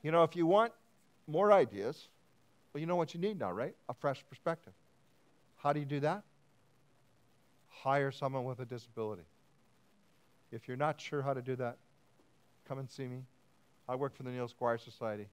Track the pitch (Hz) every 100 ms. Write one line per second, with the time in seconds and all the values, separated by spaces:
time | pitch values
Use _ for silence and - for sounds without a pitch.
0 | 147 165 160 175 165 196 226 - _ _
1 | _ _ - 156 208 196 127 101 104 151
2 | - _ _ _ _ _ _ 143 160 175
3 | 160 170 190 202 104 90 127 - - 120
4 | 147 131 - 139 - 165 - - _ _
5 | _ _ _ _ _ _ 143 151 143 143
6 | 147 190 - _ _ _ _ _ _ _
7 | _ _ _ _ _ _ _ - 135 139
8 | 139 127 139 135 123 120 123 120 - -
9 | 110 98 85 _ _ _ _ _ _ _
10 | _ _ _ _ _ 113 - 127 147 151
11 | - 147 139 131 123 127 127 123 _ _
12 | _ _ _ _ _ _ - 135 135 -
13 | 131 127 131 _ _ _ _ _ - 127
14 | 139 - 127 123 120 - 120 117 - -
15 | 117 107 101